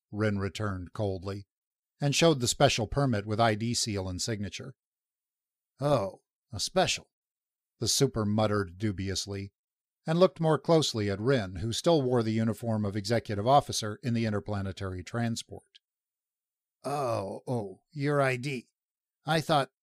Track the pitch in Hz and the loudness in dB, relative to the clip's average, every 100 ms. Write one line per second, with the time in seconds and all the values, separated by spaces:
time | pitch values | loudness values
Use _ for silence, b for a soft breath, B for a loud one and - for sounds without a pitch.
0 | - 101 107 101 98 - 104 92 87 - | -12 -2 0 0 -4 -4 -6 -6 -8 -4
1 | 104 95 95 101 101 _ _ _ _ - | -4 -4 -6 -10 -12 _ _ _ _ -4
2 | 143 135 165 147 120 - 139 - 107 - | 0 4 4 4 0 4 2 2 -2 0
3 | 139 107 104 104 117 107 117 120 - 101 | 0 0 -2 2 2 2 -2 -4 -2 -4
4 | 92 90 - 107 98 - - - _ _ | -4 -6 -6 -4 -6 -10 -14 -18 _ _
5 | _ _ _ _ _ _ _ - 143 135 | _ _ _ _ _ _ _ -4 0 2
6 | 98 - _ _ _ 104 - 190 165 - | 0 -8 _ _ _ -8 -2 0 0 -2
7 | - _ _ _ _ _ _ - 110 - | -8 _ _ _ _ _ _ -6 -2 2
8 | 139 - 104 104 107 104 92 90 110 92 | 2 0 0 2 2 2 -2 -4 -4 -4
9 | 95 92 - 98 98 _ _ _ _ _ | -4 -4 -6 -8 -10 _ _ _ _ _
10 | - 165 180 - 160 151 - 165 147 113 | 0 6 6 6 2 2 4 4 4 0
11 | 101 98 117 135 92 92 110 110 170 165 | -2 0 2 2 0 -6 -4 0 4 4
12 | 127 123 113 110 113 107 117 110 104 104 | 4 2 2 2 0 0 -2 -2 0 -2
13 | 101 117 - 101 110 143 - 113 107 107 | 0 0 0 -2 4 4 4 -6 -6 -6
14 | 131 117 113 104 101 101 98 92 95 92 | -2 0 0 -2 -2 -6 -4 -6 -8 -8
15 | 87 117 117 113 - - _ _ _ _ | -8 -4 -4 -4 -8 -16 _ _ _ _
16 | _ _ _ _ _ _ _ _ - 147 | _ _ _ _ _ _ _ _ -8 -4
17 | 131 107 98 - - 123 101 95 _ 147 | -2 -2 -4 -8 -6 -4 -6 -12 _ -4
18 | 143 143 135 127 135 131 - _ _ _ | 0 2 2 0 -4 -8 -10 _ _ _
19 | _ _ - 160 147 151 131 _ | _ _ -2 0 2 2 2 _